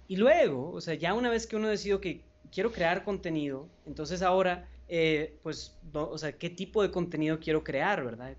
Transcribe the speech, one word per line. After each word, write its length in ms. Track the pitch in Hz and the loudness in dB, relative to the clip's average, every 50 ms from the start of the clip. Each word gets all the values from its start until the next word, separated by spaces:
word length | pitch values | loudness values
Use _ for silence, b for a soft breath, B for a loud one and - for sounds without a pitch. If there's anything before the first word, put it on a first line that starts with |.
| - - | -10 -6
Y 80 | 190 | 0
luego, 540 | 185 220 269 320 349 277 180 139 123 135 170 | 4 6 6 6 6 6 4 2 0 -4 -6
o 100 | 180 170 | -8 -8
sea, 140 | - 170 160 | -6 -4 -4
ya 200 | 143 160 170 202 | -2 0 0 0
una 160 | 233 247 240 | 2 2 0
vez 160 | 226 226 226 | 0 0 -2
que 100 | - 220 | -2 -4
uno 120 | 214 214 214 | -2 0 0
decide 320 | 208 196 202 202 196 190 | 0 0 0 0 0 0
que 240 | 190 180 156 - - - _ _ - - - | 0 -4 -6 -8 -12 -20 _ _ -20 -10 -4
quiero 200 | 185 196 233 - | -2 -2 -2 0
crear 320 | - 170 165 180 190 190 | 2 2 2 2 0 0
contenido, 640 | 208 196 196 - 170 160 151 147 143 135 131 156 - - - - | -4 -4 -4 -2 -2 -2 -2 -2 -2 -4 -6 -8 -12 -20 -20 -16
entonces 360 | 151 143 156 151 147 180 175 190 | -12 -8 -8 -6 -4 -2 2 2
ahora, 460 | 180 185 190 185 180 175 180 B B B B - - | 4 6 6 4 2 0 -2 B B B B -10 -4
eh, 480 | 175 165 160 160 156 147 156 151 - - - | 0 2 4 4 4 2 0 -2 -8 -10 -8
pues, 340 | 160 147 - - - - - - | -8 -8 -8 -10 -14 -18 -20 -14
do-, 280 | 160 147 151 156 - | -8 -6 -4 -4 -4
o 80 | 139 156 | -4 -6
sea, 140 | 156 147 - - | -6 -6 -6 -6
¿qué 100 | 170 175 | -8 -8
tipo 340 | 175 180 190 180 - 220 202 | -6 -8 -8 -2 2 2 2
de 80 | 180 | 2
contenido 500 | - 180 175 175 165 151 156 156 160 156 | 2 0 -2 -2 0 0 2 2 0 0
quiero 240 | - 160 156 156 156 | 0 0 0 0 0
crear, 400 | - 143 135 160 196 208 170 131 | 0 -2 0 2 2 2 0 -2
verdad? 320 | 117 113 113 123 135 - | -4 -6 -8 -12 -12 -14